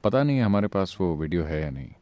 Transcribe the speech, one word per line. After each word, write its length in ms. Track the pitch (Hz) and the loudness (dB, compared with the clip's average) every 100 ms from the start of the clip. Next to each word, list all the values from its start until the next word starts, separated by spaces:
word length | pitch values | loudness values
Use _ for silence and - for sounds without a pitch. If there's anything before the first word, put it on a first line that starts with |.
पता 180 | 104 127 | 0 2
नहीं 180 | 147 135 | 2 2
हमारे 280 | 107 101 104 | 2 2 2
पास 280 | 98 95 - | 0 -2 0
वो 160 | 90 78 | -2 0
वीडियो 280 | 78 87 | 0 0
है 180 | 80 78 | 0 -2
या 80 | 76 | -4
नहीं। 180 | 67 62 - | -6 -12 -16